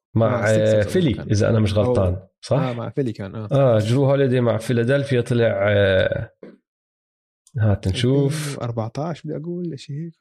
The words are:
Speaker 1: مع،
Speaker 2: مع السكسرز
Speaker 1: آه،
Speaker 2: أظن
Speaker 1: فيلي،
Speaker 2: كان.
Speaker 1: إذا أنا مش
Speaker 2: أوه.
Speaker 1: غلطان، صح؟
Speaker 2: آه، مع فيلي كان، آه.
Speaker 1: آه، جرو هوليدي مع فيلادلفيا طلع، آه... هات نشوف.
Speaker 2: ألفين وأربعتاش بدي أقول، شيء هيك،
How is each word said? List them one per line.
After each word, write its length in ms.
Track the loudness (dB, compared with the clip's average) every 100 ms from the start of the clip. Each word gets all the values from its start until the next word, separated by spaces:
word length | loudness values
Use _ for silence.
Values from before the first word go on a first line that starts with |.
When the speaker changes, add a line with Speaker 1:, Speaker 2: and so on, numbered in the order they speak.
| _ 0
Speaker 1:
مع، 140 | 0
Speaker 2:
مع 140 | 0
السكسرز 300 | 0 2 4
Speaker 1:
آه، 60 | 2
Speaker 2:
أظن 100 | 2
Speaker 1:
فيلي، 240 | 0 0
Speaker 2:
كان. 160 | -2 -2
Speaker 1:
إذا 200 | 0 2
أنا 100 | 2
مش 140 | 2
Speaker 2:
أوه. 120 | 2 2
Speaker 1:
غلطان، 420 | 2 0 -2 -8 _
صح؟ 160 | -2 -2
Speaker 2:
آه، 160 | -2
مع 160 | -4 -8
فيلي 220 | -4 -4
كان، 240 | -4 -10 -10
آه. 120 | -2
Speaker 1:
آه، 280 | 2 4 4
جرو 260 | 2 2 2
هوليدي 360 | 2 2 2
مع 160 | 2 0
فيلادلفيا 640 | 0 0 2 0 0 0
طلع، 460 | 0 2 2 2 2
آه... 600 | 4 4 4 2 -2 -8 _ -20 -20 _ _ _ _ _ _ _ _ _ -2
هات 280 | 0 0 -2
نشوف. 600 | 0 2 2 0 -2 -8
Speaker 2:
ألفين 100 | -8
وأربعتاش 600 | -8 -6 -6 -6 -8 -8
بدي 120 | -10 -10
أقول، 440 | -8 -8 -8 -10
شيء 160 | -12 -12
هيك، 180 | -12 -16